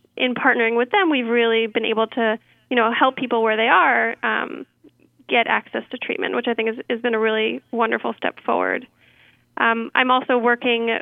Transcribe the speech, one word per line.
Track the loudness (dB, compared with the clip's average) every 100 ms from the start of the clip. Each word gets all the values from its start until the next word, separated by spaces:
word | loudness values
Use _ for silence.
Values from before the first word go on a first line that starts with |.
| _ -4
in | -4 0
partnering | 2 2 2 0
with | 0
them, | 2 2
we've | 2 0
really | 0 2 0 0
been | -2 -2
able | -2 -2
to, | 0 -2 -2 _ _ -4
you | 0
know, | 0
help | 2 0 0
people | -2 0
where | 0 2
they | 4
are, | 4 4 2 0 -2
um, | -4 -4 -4 -10 -14 _ -20 _ _ _ -2
get | 0 2
access | -2 -4 -10 -10
to | -10
treatment, | -6 -4 -4 -2
which | -2
I |
think | -2 -2 -4
has, | -6
has | -4
been | -2 0
a |
really | 0 0 -2 -4 -6
wonderful | -2 0 0 -4
step | -4 -6 -4 -2
forward. | 0 0 -2 -6 _ _ _ _ _ _ -2
Um, | 0 0 -2 0
I'm | 2
also | 2 2 2
working | 2 0 0 0 0 -4